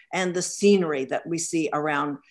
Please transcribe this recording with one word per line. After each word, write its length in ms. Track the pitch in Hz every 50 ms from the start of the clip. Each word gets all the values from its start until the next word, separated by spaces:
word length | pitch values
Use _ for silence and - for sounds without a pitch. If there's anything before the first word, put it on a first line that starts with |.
| - _ -
and 200 | 180 190 185 170
the 80 | 180
scenery 640 | 175 - - - - 202 202 196 180 160 151 139 135
that 220 | 131 143 123 - 156
we 100 | 170 165
see 320 | 165 - - 170 160 143 -
around 440 | 147 151 156 147 143 143 147 143 135 - _